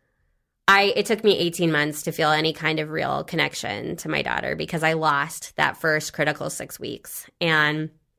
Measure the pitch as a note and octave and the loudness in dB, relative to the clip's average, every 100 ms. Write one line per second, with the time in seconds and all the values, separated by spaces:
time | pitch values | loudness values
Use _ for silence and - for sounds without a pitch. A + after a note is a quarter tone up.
0 | _ _ _ _ _ _ - G3 G3+ G3+ | _ _ _ _ _ _ 4 6 6 2
1 | G#3 G#3+ G#3+ F#3 E3+ E3 E3+ D3+ D3 D3+ | 0 2 4 4 2 0 2 2 0 -2
2 | - D3+ D#3 D3+ D#3+ D3+ D#3 D#3 D#3 D#3 | -6 0 2 4 2 0 -2 -2 -2 -4
3 | C3+ C#3 D#3+ E3 C#3+ - - G2+ - E3 | -2 -2 -2 0 0 -2 -8 -6 -6 -6
4 | - D3+ B2 A#2 - D#3+ D#3 E3 D#3+ D#3+ | -4 -2 -2 -2 -4 -4 -4 -2 0 0
5 | D#3 C#3+ D3+ - - - D3 - D#3+ D#3 | 2 0 -2 -8 -10 0 0 0 0 0
6 | D3+ - D3 D3 D3 - - - C3+ A#2+ | -2 -2 -2 -2 -6 -8 -10 -10 -10 -10
7 | - - - _ E3+ D#3 D3+ D3+ D#3 - | -12 -14 -14 _ 2 4 2 0 -4 -10
8 | _ | _